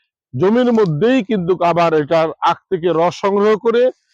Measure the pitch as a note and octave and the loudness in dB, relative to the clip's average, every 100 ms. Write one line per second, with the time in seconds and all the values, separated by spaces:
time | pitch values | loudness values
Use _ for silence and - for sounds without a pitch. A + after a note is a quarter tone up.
0 | _ _ _ B2 F3+ A#3+ B3 A3+ F#3+ D3 | _ _ _ -2 0 2 2 2 0 0
1 | A3+ C4 F#3+ G#3+ F3 F3+ E3+ E3+ E3+ D#3 | 0 0 -2 -4 -2 0 0 0 0 0
2 | C#3+ E3 D#3+ - D#3+ E3 - F#3 F3 D#3+ | 0 0 -2 -2 -2 -2 -6 -4 -2 0
3 | F3 - G3+ G3+ G#3+ G#3 A3+ A#3 B3+ - | 0 -2 -2 0 0 0 0 0 0 -2
4 | _ | _